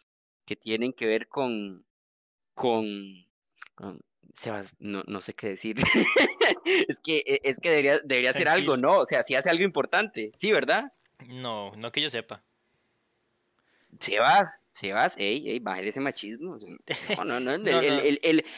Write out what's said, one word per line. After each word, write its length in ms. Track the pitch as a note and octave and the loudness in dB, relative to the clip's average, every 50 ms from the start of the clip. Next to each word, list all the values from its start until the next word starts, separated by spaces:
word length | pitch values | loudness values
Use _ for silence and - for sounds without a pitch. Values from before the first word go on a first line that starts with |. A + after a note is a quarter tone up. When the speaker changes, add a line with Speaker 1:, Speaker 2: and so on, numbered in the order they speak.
| _ _ _ _ _ _ _ _ _ | _ _ _ _ _ _ _ _ _
Speaker 1:
que 100 | - A2 | -12 -12
tienen 380 | - _ A2 A2+ A2 A#2+ B2+ C3 | -10 _ -4 -2 -2 -2 -4 -4
que 120 | - A#2 | -2 -2
ver 220 | A2 A2 A2 A2+ - | 0 0 0 -2 -4
con, 580 | - C#3 C3 B2 A2+ G#2+ G2+ G2 F#2 F#2 _ _ _ _ _ _ _ _ _ _ _ _ _ _ _ | -4 -4 -2 -2 -2 -4 -6 -8 -12 -14 _ _ _ _ _ _ _ _ _ _ _ _ _ _ _
con, 720 | - - B2 A2+ A2+ A2 G#2 G2+ G2+ G2 G2 F#2+ F2+ F2+ _ _ _ _ _ _ _ - - _ | -4 0 0 0 0 0 -2 -6 -8 -10 -14 -18 -20 _ _ _ _ _ _ _ _ -20 -20 _
con... 260 | - - G2+ E2+ - - _ _ _ _ - _ | -16 -16 -16 -16 -16 -20 _ _ _ _ -20 _
Sebas, 400 | - - A#2 G#2+ G2+ F#2+ - - _ | -14 -10 -10 -10 -10 -12 -14 -18 _
no, 240 | - G#2 G2+ F#2+ - | -10 -8 -8 -8 -8
no 160 | - G2+ F#2+ | -8 -10 -10
sé 120 | - - - | -10 -12 -12
qué 160 | - - G#2 | -10 -8 -8
decir. 280 | F#2+ - - A2 G#2 - | -8 -6 -8 -8 -2 0
<laughs> 1080 | - - - - - - - B4+ - - - - A4+ - F4+ - - E4+ F#4+ E4+ - - | 0 2 4 2 2 2 4 2 2 2 2 0 0 0 0 0 0 0 2 2 2 0
Es 120 | G#3 - | -4 -6
que, 220 | - D#3+ D#3+ D3 - | -4 0 0 0 2
e-, 160 | - C#3 - - | 0 0 0 2
es 160 | C#3 B2+ - | 0 -2 0
que 100 | - E3+ | 2 2
debería, 300 | D#3+ D3 C#3 C#3 D3 - | 4 4 4 4 2 2
debería 300 | - C#3 C3 B2 B2 B2+ | 2 0 0 2 2 2
hacer 120 | C3 D3 E3+ | 2 2 2
Speaker 2:
Tranquilo. 300 | D3+ E3 F#3+ C#3+ D#3 C3+ | 4 4 4 4 2 2
Speaker 1:
algo, 80 | B2 | 4
¿no? 180 | B2+ D3+ F#3+ F#3 | 4 4 6 4
O 60 | C3 | 4
sea, 160 | - D3+ B2+ | 4 2 0
si 140 | A#2 - C3 | 0 2 0
hace 140 | C3 C#3 F3+ | 0 2 2
algo 140 | E3 E3+ G3 | 2 2 2
importante, 680 | F#3+ D3+ D3 B2 - - F#3+ A3 G#3 - - G#2+ G#2+ - _ | 2 2 0 0 2 0 0 0 0 -4 -8 -8 -8 -8 _
¿sí, 140 | - G#3+ | 0 2
verdad? 400 | G#3 D3+ B2+ B2+ E3+ G#3+ C#4 C4 - _ _ _ _ _ A#2+ B2 | 2 2 4 2 0 0 0 -4 -12 _ _ _ _ _ -20 -16
Speaker 2:
No, 440 | B2+ B2+ B2+ A#2+ A2+ G#2 G2+ G2 G2+ | -14 -10 -8 -6 -6 -6 -8 -10 -10
no 160 | G#2+ A2+ A#2 | -10 -10 -6
que 100 | - D3+ | -4 -2
yo 80 | D3 D3+ | -4 -2
sepa. 320 | B2 A2+ - - A2 - _ _ _ _ _ _ _ _ _ _ _ _ _ _ _ _ _ _ _ _ _ _ _ _ _ _ _ _ _ _ - - | -4 -6 -8 -10 -14 -18 _ _ _ _ _ _ _ _ _ _ _ _ _ _ _ _ _ _ _ _ _ _ _ _ _ _ _ _ _ _ -14 -10
Speaker 1:
Sebas, 640 | - - G2+ G#2 A#2+ C#3+ F3 G3+ G3 - - - _ _ _ | -6 -2 0 4 6 6 6 6 6 4 -2 -12 _ _ _
Sebas, 400 | - - F#2+ G2 A2 C#3 F3+ - - | -8 -8 -2 0 0 0 0 0 -2
ey, 300 | G2+ G2+ A#2 D3 D3 - | 0 0 0 0 -2 -4
ey, 100 | A2 B2+ | -6 -4
bájale 300 | A2+ G2+ F#2 F#2 F#2+ G#2+ | -4 -6 -6 -4 -6 -6
ese 100 | - C3+ | -4 -4
machismo, 540 | C#3 C#3 - - G#2+ G2+ A2+ B2+ D#3+ F#3 D#3+ | -4 -4 -4 -6 -10 -10 -12 -12 -12 -12 -12
o 60 | G#2 | -14
sea, 100 | G#2 - - - _ - D3+ - - - G3+ - | -16 -18 -18 -18 _ -10 -8 -8 -4 -4 -4 -4
no, 220 | - D#3 A#2+ B2 | -2 -4 -4 -4
no, 0 | |
no, 180 | B2+ B2+ C#3+ F#3 | -2 -4 -4 -2
Speaker 2:
<laughs> 20 | |
No, 200 | A3 F3+ - - | 0 2 2 4
Speaker 1:
el, 60 | - | 4
el, 100 | C#3+ C#3 | 4 2
Speaker 2:
no. 60 | - | 2
Speaker 1:
el, 180 | - D3 C#3+ - - | 4 2 2 2 2
el, 220 | E3 D#3+ D#3 - - - | 2 2 2 2 -2 -10